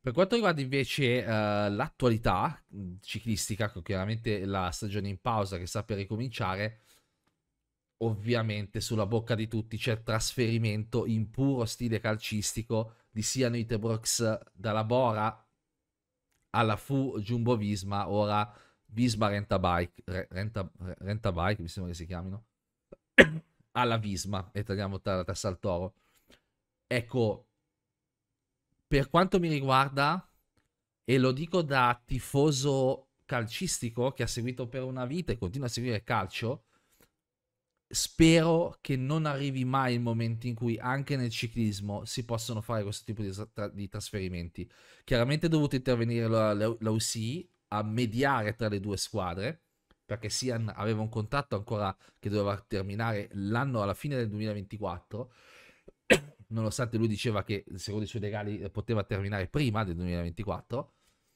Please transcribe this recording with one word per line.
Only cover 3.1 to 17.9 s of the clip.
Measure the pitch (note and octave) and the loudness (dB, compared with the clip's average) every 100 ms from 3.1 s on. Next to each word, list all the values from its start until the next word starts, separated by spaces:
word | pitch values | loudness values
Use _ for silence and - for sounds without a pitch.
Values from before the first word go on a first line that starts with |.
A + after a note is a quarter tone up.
| G#2+ A#2 G#2 - G#2 G#2+ | -8 -2 -2 -2 -2 -4
con | - | -4
chiaramente | D#2+ F#2+ G2 A2+ A2+ G#2 G2 | -4 -2 -2 -2 -2 -2 0
la | G2 F2+ | -2 -2
stagione | - G#2+ G#2 G2+ | -4 -4 -4 -4
in | F#2+ | -4
pausa | B2+ A2+ G2 F#2+ | -2 0 0 -4
che | F2+ | -6
sta | A2 | -6
per | G2+ G2+ | -4 -4
ricominciare, | G2 G#2+ B2+ A2+ G2+ F#2+ G#2+ A2 _ _ _ _ _ _ _ _ _ _ _ _ | -4 -4 -4 -4 -4 -2 -4 -6 _ _ _ _ _ _ _ _ _ _ _ _
ovviamente | A2+ G#2 G#2+ A#2 A2 G#2 G2+ A2 | -2 -2 0 0 0 -2 -4 -6
sulla | - A2 | -2 0
bocca | G2 A2+ A2 | 2 0 0
di | A2+ A2 | -2 0
tutti | A2+ G#2+ A2 | -2 -4 -4
c'è | - | -2
il | A2 | -2
trasferimento | - A2 - - A2+ A#2 A2+ G#2 G#2+ A#2+ | 0 -2 0 0 2 2 2 0 0 -2
in | A2 A2 G#2+ | 2 0 0
puro | - C#3 C3+ A2+ | 0 2 2 -2
stile | - A#2+ A2 | -2 -2 0
calcistico | A2+ G#2+ - G#2+ G2+ - A2 A2+ A2 - _ | 0 -2 -2 -2 -2 -4 -2 -2 -2 -10 _
di | A2 | -4
Sian | G#2 C3 B2 | -2 2 2
Uijtdebroeks | A#2+ A2+ A2+ A2+ A2 A2+ - A#2 A2 - | 2 0 -2 0 -2 0 0 2 0 -6
dalla | - G#2+ G#2+ | -8 -2 0
Bora | A2 B2 B2+ G#2+ A2 A2 _ _ _ _ _ _ _ _ _ _ _ | 2 4 4 2 0 -2 _ _ _ _ _ _ _ _ _ _ _
alla | G#2+ A2 G#2 | 2 2 2
Fu | - C#3 C3+ G2 | 0 0 0 -2
Jumbo | G2+ A#2+ A#2 A#2+ | -2 0 2 2
Visma, | G#2 G2+ G2 | 2 -2 -2